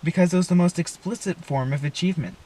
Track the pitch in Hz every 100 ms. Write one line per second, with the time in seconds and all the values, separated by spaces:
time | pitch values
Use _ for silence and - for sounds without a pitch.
0 | 156 170 180 185 180 180 175 - 170 -
1 | - 233 - 175 - 139 131 143 147 -
2 | 180 175 170 185